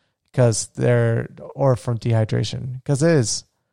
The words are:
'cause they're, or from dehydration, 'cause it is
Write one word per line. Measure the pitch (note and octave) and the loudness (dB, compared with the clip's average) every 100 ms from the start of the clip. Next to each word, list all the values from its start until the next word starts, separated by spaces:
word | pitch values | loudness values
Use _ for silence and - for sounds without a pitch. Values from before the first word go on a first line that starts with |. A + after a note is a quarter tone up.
| _ _ _ | _ _ _
'cause | - A#2+ A2 - | 2 2 2 -4
they're, | - B2+ A#2+ A#2 A#2 - - - | -2 0 2 2 0 -4 -10 -18
or | - C#3 B2 | -2 0 0
from | - A#2 | -2 -4
dehydration, | A#2+ A2+ A2 B2 A2+ - C3+ B2+ | 0 0 0 -2 -4 -6 -10 -12
'cause | - C#3 | -4 0
it | E3 | 4
is | D#3+ A2+ - - _ _ | 4 2 -4 -8 _ _